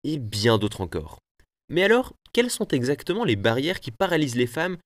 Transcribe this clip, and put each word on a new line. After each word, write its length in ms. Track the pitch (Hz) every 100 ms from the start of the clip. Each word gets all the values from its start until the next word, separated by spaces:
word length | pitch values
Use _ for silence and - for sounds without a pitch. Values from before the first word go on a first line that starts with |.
et 140 | 139 156
bien 400 | 110 101 110 110
d'autres 240 | 101 -
encore. 380 | 92 85 78 - _ _ _ _ _
Mais 140 | 151
alors, 300 | 196 233 254 - _
quelles 160 | - 240
sont 180 | - 214
exactement 560 | 139 123 143 - 190
les 120 | 214 104
barrières 440 | 110 117 147 190
qui 120 | -
paralysent 440 | - 190 165 147 120
les 120 | 123
femmes 300 | 156 175 180